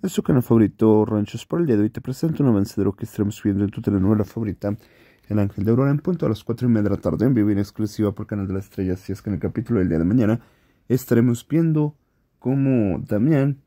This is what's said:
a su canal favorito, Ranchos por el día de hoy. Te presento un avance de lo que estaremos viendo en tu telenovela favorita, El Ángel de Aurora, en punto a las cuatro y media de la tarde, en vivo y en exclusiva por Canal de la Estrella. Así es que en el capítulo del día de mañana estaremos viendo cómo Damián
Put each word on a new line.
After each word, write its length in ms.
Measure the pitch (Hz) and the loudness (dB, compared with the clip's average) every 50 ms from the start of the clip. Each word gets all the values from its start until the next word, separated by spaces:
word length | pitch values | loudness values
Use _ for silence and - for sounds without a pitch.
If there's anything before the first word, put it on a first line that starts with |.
a 80 | - 185 | -6 -4
su 140 | - - 196 | -4 -4 0
canal 200 | - 165 131 120 | 2 2 2 4
favorito, 600 | - 120 113 110 98 - _ 113 110 107 107 107 | 4 4 4 4 4 2 _ 4 4 6 6 4
Ranchos 400 | 104 110 104 104 - - 120 - | 2 0 -2 -2 -4 -6 -14 -10
por 160 | _ - 170 | _ -4 -2
el 60 | 175 | 0
día 100 | 156 117 | 0 2
de 60 | 104 101 | 2 2
hoy. 80 | 110 | 0
Te 100 | - - | -2 -6
presento 420 | - - 127 - - 165 156 - 147 | -10 -10 -8 -4 -2 -4 0 2 2
un 60 | 135 | 2
avance 320 | 113 101 98 - - - | 4 2 0 -2 -2 -2
de 60 | 98 | -2
lo 80 | 101 98 | -2 -2
que 100 | - - | -4 -10
estaremos 380 | - - - 107 101 101 - - | -12 -4 -2 -2 -2 -2 -4 -2
viendo 220 | 107 101 98 101 | -2 0 0 -2
en 60 | 98 | -2
tu 120 | - - 110 | -4 -4 -4
telenovela 420 | - 101 98 92 98 110 104 104 | -2 0 2 2 2 2 2 0
favorita, 500 | 95 - 113 113 107 113 - - 101 101 - - _ _ _ _ _ _ _ _ _ | -4 -4 -6 -6 -6 -6 -6 -6 -6 -6 -6 -10 _ _ _ _ _ _ _ _ _
El 100 | 104 104 | -2 -2
Ángel 280 | 101 101 - - 95 | -2 -2 -2 -4 0
de 40 | 104 | 0
Aurora, 200 | 117 120 135 139 | 2 2 2 0
en 80 | 143 147 | 0 -2
punto 260 | - - 185 160 - | -2 -4 -4 -2 -2
a 60 | 147 | -2
las 120 | 110 - - | -4 -4 -6
cuatro 240 | - 117 - 123 | -8 -6 -4 0
y 40 | 123 | 0
media 140 | 117 110 104 | 2 2 2
de 120 | 104 98 | 0 -2
la 0 | |
tarde, 300 | 95 - - 80 82 98 | -2 -2 -4 -2 0 0
en 80 | 127 135 | 2 2
vivo 160 | 117 104 104 | 2 2 2
y 20 | 104 | 0
en 60 | 98 | -2
exclusiva 540 | 101 - - - 107 104 - - 107 101 98 | -2 -6 -6 -8 -8 -8 -4 -2 -2 -2 -2
por 140 | - 107 | -4 -10
Canal 220 | - - 104 98 95 | -8 -6 -6 -6 -4
de 60 | 95 | -6
la 60 | 95 | -8
Estrella. 340 | 98 - - - 98 92 90 | -8 -10 -8 -6 -4 -4 -4
Así 180 | 92 - - 95 | -6 -6 -10 -12
es 80 | - | -10
que 80 | - - | -6 -6
en 60 | 101 | -6
el 60 | 80 | -4
capítulo 400 | - 98 - - - - 120 107 | -4 -6 -6 -6 -4 -2 0 0
del 100 | 92 92 | 0 0
día 80 | 85 80 | 0 0
de 60 | 82 | 0
mañana 360 | 87 104 131 117 101 113 117 - _ _ _ _ _ _ _ _ _ | 2 2 2 2 2 0 -2 -4 _ _ _ _ _ _ _ _ _
estaremos 580 | 120 131 - - 123 117 117 123 120 117 - | -2 -2 0 2 2 2 4 2 0 -2 -4
viendo 480 | _ 143 160 165 165 156 151 151 147 147 _ _ _ _ _ _ _ _ _ | _ 0 0 2 2 2 0 0 -2 -4 _ _ _ _ _ _ _ _ _
cómo 600 | _ 123 135 139 135 135 131 123 110 98 87 - | _ -2 -2 0 2 2 2 2 2 0 -2 -4
Damián 600 | - - 110 104 110 151 160 143 135 143 139 135 _ | -4 -4 -2 0 2 2 2 2 2 0 -2 -4 _